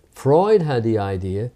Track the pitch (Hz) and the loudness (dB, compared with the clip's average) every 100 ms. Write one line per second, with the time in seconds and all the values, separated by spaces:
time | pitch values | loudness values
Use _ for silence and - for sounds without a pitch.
0 | _ - 131 151 202 214 156 127 113 110 | _ -6 2 2 4 2 2 -2 0 -2
1 | 98 98 92 95 123 | -2 -6 -6 -6 -8